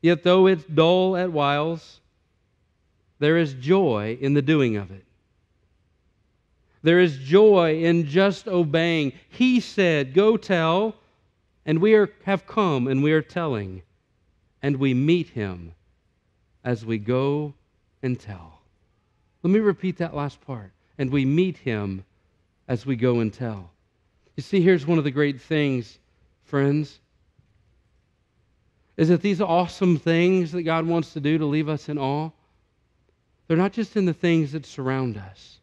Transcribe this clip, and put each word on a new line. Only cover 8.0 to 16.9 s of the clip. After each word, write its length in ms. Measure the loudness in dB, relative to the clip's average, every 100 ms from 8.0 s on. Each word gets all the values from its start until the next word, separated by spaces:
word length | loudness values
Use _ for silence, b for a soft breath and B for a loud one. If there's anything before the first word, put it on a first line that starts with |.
| 2
just 400 | 2 2 0 -4
obeying. 640 | -2 0 0 0 0 -2 B B
He 320 | 0 2 2
said, 540 | 0 0 2 2 0
'Go 240 | 2 4 2
tell,' 580 | 0 0 2 0 -2 -8 _ _ _ _ _ _ -4
and 160 | 0
we 120 | 4 4
are, 140 | 2 -4
have 240 | -6 -6 -4
come 400 | -4 -2 0 0
and 160 | 0
we 80 | 2
are 100 | 0
telling, 600 | -2 -6 -6 -6 -8 -14 -20 _ _ _ _ _ _ _
and 160 | -4 -2
we 160 | 0
meet 340 | 0 0 0 -2
him 460 | -8 -8 -8 -16 -20 _ _ _ _ _ _ _ _
as 220 | -8 -6
we 120 | -4